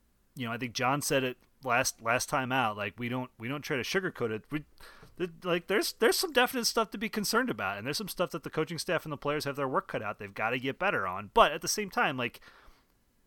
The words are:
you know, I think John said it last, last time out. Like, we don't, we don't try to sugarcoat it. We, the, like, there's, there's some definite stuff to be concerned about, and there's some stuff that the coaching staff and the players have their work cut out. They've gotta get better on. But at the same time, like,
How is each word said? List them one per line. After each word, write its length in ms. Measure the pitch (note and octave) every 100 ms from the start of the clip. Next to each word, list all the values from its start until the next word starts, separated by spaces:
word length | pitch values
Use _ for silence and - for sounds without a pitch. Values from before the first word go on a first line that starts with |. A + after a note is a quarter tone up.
| _ _ _
you 140 | - A#2
know, 40 |
I 60 | A#2
think 140 | B2
John 280 | - B2 C#3+
said 220 | - C#3
it 140 | B2+ - _ _
last, 400 | B2+ A#2+ - -
last 260 | A2+ B2 -
time 220 | C#3+ B2
out. 260 | B2+ A2+ G#2
Like, 180 | G#2 -
we 100 | A#2+
don't, 220 | B2+ B2+ -
we 80 | A#2
don't 160 | C#3+
try 140 | - C#3
to 80 |
sugarcoat 480 | - F#3+ F#3 - A#2
it. 100 | A2 -
We, 140 | D3+ - - - - - -
the, 140 | F3+ E3
like, 240 | F3+ F3 -
there's, 240 | G3+ D#4+
there's 260 | - A#3 -
some 140 | F#4
definite 340 | B3+ B3 C4 A3
stuff 240 | A#3 A3
to 80 | G#3+
be 100 | A3
concerned 420 | G#3+ G3 A3 B3+
about, 280 | A2 F#2+ G2+
and 80 | A#2+
there's 120 | D3+
some 100 | F#3+
stuff 240 | - E3+
that 100 | E3
the 80 | D3+
coaching 280 | D#3 D#3 D#3+
staff 260 | - D#3+
and 80 | D#3+
the 40 | C#3
players 280 | C#3+ D3
have 100 | C#3+
their 140 | C3+ C3+
work 180 | E3 -
cut 160 | C3
out. 160 | G#2 -
They've 160 | G2+
gotta 240 | G2+ A2 B2+
get 180 | C3 C3
better 300 | F#3+ C#3 F#2+
on. 240 | F#2 G2+
But 180 | A#3+ F3
at 100 | D#3
the 60 | -
same 200 | - G3+
time, 280 | B3 G3 B2+
like, 240 | A#2+ - - - - - _ _ _ _